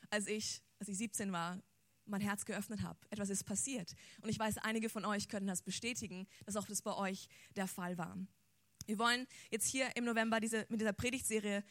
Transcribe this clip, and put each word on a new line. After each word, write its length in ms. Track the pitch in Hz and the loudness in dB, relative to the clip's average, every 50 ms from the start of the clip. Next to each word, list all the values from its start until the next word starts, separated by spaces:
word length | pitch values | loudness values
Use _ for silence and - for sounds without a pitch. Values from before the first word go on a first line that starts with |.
| - - | -6 -2
als 180 | 208 214 202 | 0 0 2
ich, 360 | - 214 214 214 - - - - _ _ - | 0 0 0 0 -2 -4 -6 -10 _ _ -10
als 100 | 202 208 | -8 -4
ich 80 | 196 | -2
siebzehn 360 | 185 233 214 - - 208 196 | -2 -2 -2 -2 -2 0 0
war, 280 | 180 170 165 175 180 196 - _ _ _ _ _ _ _ _ | 0 0 0 0 -2 -4 -8 _ _ _ _ _ _ _ _
mein 160 | - 202 196 | -4 -2 0
Herz 240 | 202 208 208 202 - | 2 2 0 0 -2
geöffnet 340 | - 208 208 202 - 220 196 | -2 -2 -2 -2 -2 -4 -4
habe. 180 | 185 175 165 - - - | -4 -4 -6 -10 -10 -8
Etwas 180 | 214 214 202 196 | -4 -2 -2 0
ist 160 | 196 196 - | 0 -2 -2
passiert. 500 | - 202 196 - 269 269 214 170 - - - - - - - | -2 -2 0 0 0 -2 -4 -4 -6 -10 -14 -18 -20 -16 -6
Und 80 | - 220 | -4 -2
ich 80 | 214 226 | 0 2
weiß, 200 | 220 214 202 - | 2 2 0 0
einige 300 | - 220 220 226 220 220 | 0 0 2 2 0 0
von 160 | - 220 175 | 0 0 0
euch 240 | 208 208 202 202 - | 2 2 0 0 -2
können 180 | 226 202 196 | -2 -2 0
das 140 | 196 180 175 | 0 0 -2
bestätigen, 680 | - 190 185 - - 233 247 - 226 175 185 185 190 - - - - | -2 -4 -4 -2 -2 -2 -2 -2 -4 -6 -6 -8 -10 -10 -14 -12 -8
dass 100 | 214 202 | -4 -2
auch 100 | 214 196 | -2 -2
das 140 | 214 202 - | -2 -4 -4
bei 140 | - 214 185 | -2 -2 0
euch 340 | - 196 190 190 - - - - - - - - | 0 0 0 0 -2 -6 -12 -18 -20 -20 -8 -4
der 100 | 202 190 | -2 -2
Fall 320 | 185 - 196 180 180 180 175 | -2 -2 -2 -2 -2 -2 -2
war. 180 | 165 175 95 180 190 - _ _ _ _ _ _ _ _ _ - - | -4 -4 -4 -6 -8 -8 _ _ _ _ _ _ _ _ _ -10 -4
Wir 120 | - 214 202 | -2 2 4
wollen 280 | 233 233 240 247 254 - - - - - | 6 6 6 4 2 -4 -10 -16 -6 -4
jetzt 160 | 226 214 - | -2 0 0
hier 280 | - - 262 262 240 - | 2 2 2 2 2 2
im 80 | 240 240 | 2 2
November 360 | 233 226 226 220 226 226 226 | 4 4 6 6 6 4 4
diese, 260 | 214 220 226 220 - - | 4 2 2 0 0 0
mit 100 | 226 208 | 0 2
dieser 120 | 220 214 196 | 4 4 2
Predigtserie 680 | - 240 247 254 254 - - - 220 208 208 202 202 202 - | 2 2 2 2 2 2 2 2 2 2 2 2 0 0 -4